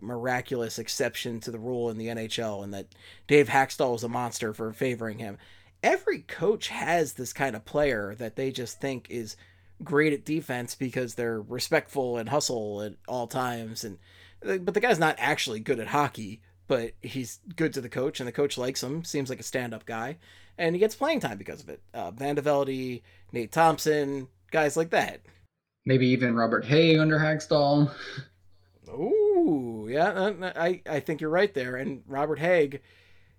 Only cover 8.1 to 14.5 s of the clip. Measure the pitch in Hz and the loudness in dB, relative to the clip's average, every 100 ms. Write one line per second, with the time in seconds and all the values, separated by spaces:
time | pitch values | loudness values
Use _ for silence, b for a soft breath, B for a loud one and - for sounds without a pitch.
8.1 | 110 113 - 135 127 117 - 139 127 - | -6 -8 -4 -4 -4 -8 -6 -6 -6 -8
9.1 | 120 113 - b b b b 147 143 156 | -8 -8 -12 b b b b 0 4 4
10.1 | 143 - 156 - 123 120 - 131 127 123 | 2 -2 -4 -4 -6 -6 -6 -4 -4 -6
11.1 | - 117 113 107 120 - 156 - 143 127 | -4 -4 -4 -6 -6 2 0 0 -2 -2
12.1 | 120 113 147 - 120 104 101 104 - - | -2 0 0 0 -2 -4 -6 -8 -10 -6
13.1 | 123 117 131 127 117 113 113 113 90 b | -6 -4 -2 -2 -4 -8 -10 -10 -12 b
14.1 | b b b - | b b b -4